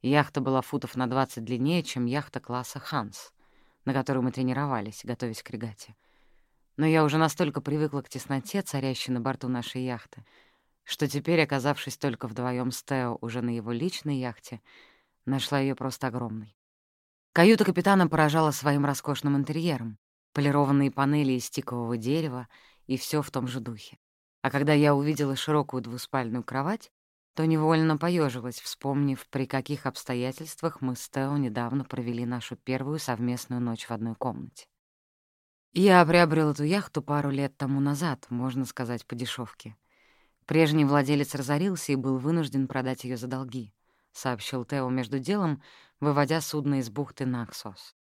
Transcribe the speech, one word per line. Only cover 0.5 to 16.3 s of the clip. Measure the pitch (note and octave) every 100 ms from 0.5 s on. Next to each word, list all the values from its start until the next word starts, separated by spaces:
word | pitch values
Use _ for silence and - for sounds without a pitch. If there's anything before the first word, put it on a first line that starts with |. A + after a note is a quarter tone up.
| C3
футов | - C#3+ A#2+
на | B2 B2+
двадцать | B2+ C3 -
длиннее, | A2 B2 C3+ F3
чем | D#3+ C3 A#2+
яхта | C#3 D3 C3
класса | - B2 B2 C3+
«Ханс», | - D3 G#2 - - _ _ _ _ _
на | -
которой | C3+ B2+ C3
мы | B2+
тренировались, | A#2+ B2+ B2+ D3 B2 G#2 G#2+
готовясь | - A#2+ A#2+ A2
к | -
регате. | A2 A2+ G#2 - A2 _ _ _ _ _ _ _ -
Но |
я | D#3 D#3+
уже | D3+ D#3
настолько | D#3+ - E3 C#3+
привыкла | C#3+ D3+ D3+ C#3+
к | -
тесноте, | C3+ - C3+ - G3
царящей | F#3+ C#3+ C3+ B2+ -
на | B2
борту | A#2+ C3 B2
нашей | B2 A#2 B2+
яхты, | B2+ A#2+ - - - _ _ _ _ _
что | - - D3
теперь, | C#3+ D#3+ E3+
оказавшись | D3 C#3 C3 C#3+ - -
только | C#3+ A#2 B2+
вдвоем | A2 B2 B2 B2+
с | B2
Тео | - C3+ B2 A#2+
уже | A#2 A#2
на | A#2+
его | A#2 G#2+
личной | A#2 E3+ - D3+ C#3
яхте, | B2+ A#2 - B2 _ - - _ _ _
нашла | - C3+ - C#3+
ее | C3+
просто | C3 C3 B2 C3
огромной. | B2 A#2+